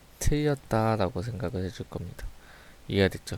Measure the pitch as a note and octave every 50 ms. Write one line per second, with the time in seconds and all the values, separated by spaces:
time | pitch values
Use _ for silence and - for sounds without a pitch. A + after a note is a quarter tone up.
0 | - - - - - - D3+ D3 D3+ D3 C#3+ - - - A2+ A2 A2 A2+ A2 G#2+
1 | G2 F2 - F2+ F2 A#2+ A2 F2+ - E2+ - F#2 F#2 F2+ - - F#2+ - - E2+
2 | F2 F2+ - - - - - - - - - - - - - - - - G#2+ G2
3 | G2 F2+ F2 E2+ - - G#2